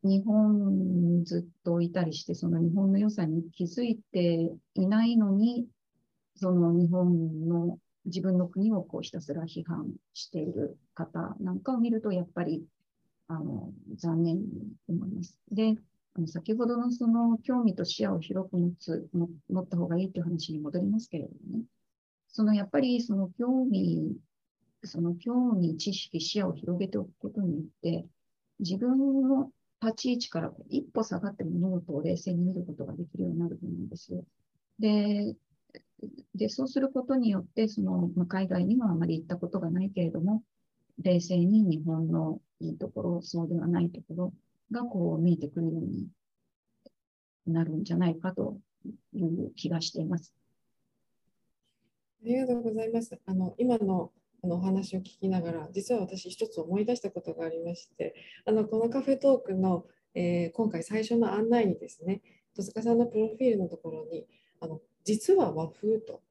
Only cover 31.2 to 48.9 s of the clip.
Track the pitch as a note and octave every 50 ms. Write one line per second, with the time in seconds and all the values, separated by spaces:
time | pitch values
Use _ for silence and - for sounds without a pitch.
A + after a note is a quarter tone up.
31.2 | F#3 G3 G3 - F#3+ D#3+ F3 F3 F3 F#3+ F#3 F3 F3 - D#3 C#3+ D#3 E3+ F3+ E3+
32.2 | - F#3+ F3+ E3+ F3 F#3 F#3 F3 F3+ F3 - - - - D3 C#3+ F3 - _ F3+
33.2 | F#3+ F3 E3+ E3 E3+ E3+ - E3+ F3 F3 E3+ F3 - - - E3+ - - F3+ F3+
34.2 | F3 _ _ _ _ _ _ _ _ _ _ - G#3+ G#3+ G#3 G#3 G#3 G#3 G#3 G#3
35.2 | G#3 G#3+ A3 - _ _ _ _ _ _ _ - _ _ _ _ - - - -
36.2 | - _ _ F#3+ G#3+ G#3+ - - C4 C4 - C#4 C4 C4+ C4+ C4 B3 B3 C4+ C4
37.2 | A#3+ A3 G3+ F#3 F3+ - _ - A3 G#3+ - G#3+ G3 F#3 F#3 F3+ F3 F3 E3+ F3+
38.2 | F3 F3 - F#3+ F#3+ F3+ F#3 F3+ F3+ F#3+ A3+ B3+ A#3+ G#3 E3+ E3 E3 E3+ E3 D#3+
39.2 | E3 - F3 F3 - E3+ - G3 F3 E3 E3 F3+ F#3+ G3 G3 F#3+ F3 E3 E3 E3+
40.2 | E3 F#3+ G#3+ A3 - _ _ _ _ _ _ _ _ _ _ - F3 F#3 F3+ F3
41.2 | F3 F3 F3+ F3+ E3+ F#3 G#3 A3 G#3+ F3+ D#3 D#3 D#3 E3 D#3+ D#3+ E3 D#3+ E3 E3
42.2 | D#3+ D#3 - - _ _ _ _ - - D#3+ D#3+ - - - F3+ F3+ F3 F3 E3+
43.2 | F3 - - E3+ E3 D#3 E3+ E3 - E3+ F3 E3+ E3+ E3+ E3+ - - _ D#3+ E3+
44.2 | F3+ F#3 - _ _ _ _ _ _ _ G#3+ A#3+ B3 A#3+ A3+ F#3+ E3+ E3+ E3 D#3+
45.2 | E3 F3 E3+ C#3+ C#3+ C#3+ - F3 E3 E3 D#3+ D#3+ - - - F#3 - - _ _
46.2 | _ _ _ _ _ _ _ _ _ _ _ _ _ - _ _ _ _ _ _
47.2 | _ _ _ _ _ F3 E3 E3 E3 D#3+ D#3 D#3 - - E3+ E3+ F3+ E3+ D#3+ E3
48.2 | E3 F#3 F#3 - G3 - G#3 - _ _ _ _ _ -